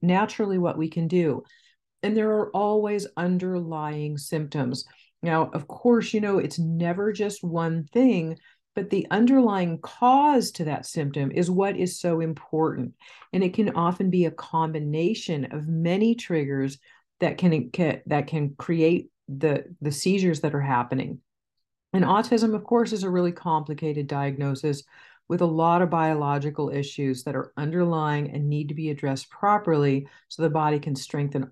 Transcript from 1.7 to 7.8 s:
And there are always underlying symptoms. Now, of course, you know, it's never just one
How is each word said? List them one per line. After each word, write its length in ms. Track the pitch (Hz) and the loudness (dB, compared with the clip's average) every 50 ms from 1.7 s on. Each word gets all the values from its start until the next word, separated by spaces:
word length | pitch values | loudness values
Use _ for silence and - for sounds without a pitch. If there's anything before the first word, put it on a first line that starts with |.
| _ _ _ _ _ _ - | _ _ _ _ _ _ -4
And 120 | 208 214 | -2 0
there 160 | 220 214 214 214 | 2 2 2 2
are 180 | 214 208 - | 0 0 -2
always 560 | - 196 208 208 214 214 208 208 208 202 185 - - | -2 -2 0 2 2 2 2 0 -2 -2 -4 -6 -6
underlying 1000 | 160 175 180 185 180 185 185 185 180 175 165 165 156 151 151 151 151 151 151 151 147 | -2 0 0 2 0 0 -2 -2 -4 -4 -4 -6 -6 -6 -4 -4 -4 -4 -4 -6 -6
symptoms. 680 | 147 - 175 156 156 147 - 151 131 123 131 - - - _ _ _ _ _ _ - | -8 -4 -4 -4 -4 -4 -4 -2 -2 -2 -4 -6 -8 -12 _ _ _ _ _ _ -2
Now, 280 | 170 160 160 160 160 - | 0 2 2 0 0 -2
of 160 | 160 - - | -8 -8 -10
course, 440 | - - - 240 240 226 180 - - | -8 -2 2 4 4 4 2 0 -2
you 80 | 214 | -2
know, 180 | 208 202 196 180 | 0 2 0 0
it's 200 | - 160 - 170 | 0 -2 -2 -4
never 540 | 165 160 165 165 170 170 180 196 202 214 208 | -2 -2 0 0 0 -2 -2 -2 -2 -2 -2
just 320 | 190 208 208 202 - - | -2 -4 -4 -6 -6 -6
one 400 | 170 165 170 165 165 165 165 | -6 -4 -2 -2 -2 -2 -4